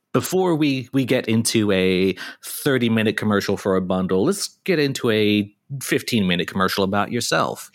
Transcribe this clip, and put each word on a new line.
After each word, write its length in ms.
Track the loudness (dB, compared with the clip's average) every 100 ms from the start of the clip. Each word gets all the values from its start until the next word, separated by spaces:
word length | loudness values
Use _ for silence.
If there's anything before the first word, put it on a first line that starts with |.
| _
before 420 | -4 -2 0 0 2
we, 340 | 0 -2 -2
we 140 | -2 0
get 220 | 0 2
into 420 | 0 2 2 2
a 440 | 4 4 4 2 0 -8 -16
thirty-minute 760 | -14 -6 0 2 2 2 0 0
commercial 380 | 0 0 0 -2
for 200 | 0 0
a 60 |
bundle, 440 | 0 -2 0 0 0
let's 220 | -2 -6 _
get 160 | -2 0
into 320 | 0 -2 0
a 420 | 2 2 2 0 _ -14 -10
fifteen-minute 640 | -2 -2 0 0 2 0 -2
commercial 360 | 0 0 0
about 280 | 0 0 -2
yourself. 580 | -4 -2 -2 -2 -4 -10